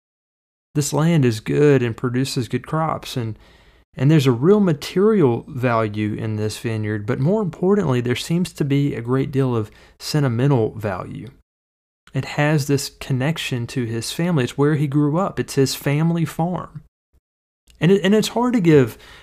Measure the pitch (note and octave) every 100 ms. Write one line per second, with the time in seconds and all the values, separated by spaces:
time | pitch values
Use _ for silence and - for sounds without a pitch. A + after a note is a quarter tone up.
0 | _ _ _ _ _ _ _ D3 C#3+ C#3+
1 | D#3+ E3 B2 A2 - C#3+ D3 C3+ A#2+ A2
2 | B2+ B2+ C3+ C3+ A2 B2+ - D#3+ D#3+ -
3 | - C3 A2+ G#2+ - - _ _ _ -
4 | C3+ D#3+ C3 A#2 D#3 G#3+ F#3+ C#3 - F#3
5 | G#3 G#3+ C#3 A#2 - C3+ B2 A#2 A2 G#2
6 | G#2+ A2 A2 G#2+ G#2+ - A#2+ A2 G#2+ G#2+
7 | G#2 B2+ C#3+ G#3+ F#3+ - F3+ G#3 D#3+ B2
8 | A#2+ B2 - E3 F#3 - C#3 C#3 C#3+ -
9 | A#2 C3 C3 C3+ C3+ A#2 G#2 - - _
10 | - D3+ C#3 A#2 C#3 C3 G#2+ G#2+ G#2 F2+
11 | - - A#2 _ _ _ _ _ _ _
12 | _ C3+ - - D3 D#3 C3+ C#3 - -
13 | - C3 C3+ D#3+ - B2+ A#2 C3+ A#2 A2+
14 | - - E3+ D#3+ A#2+ - C#3+ D3+ D3+ D3
15 | D3 D#3 G3 - B2 - C3 - D3 C#3+
16 | E3 E3+ D#3 - E3+ F#3 - D3+ - _
17 | _ _ _ _ _ _ _ _ D#3 F#3+
18 | F3+ G#3+ G#3 A3+ B3 A#3 E3+ D3+ A#2 -
19 | - -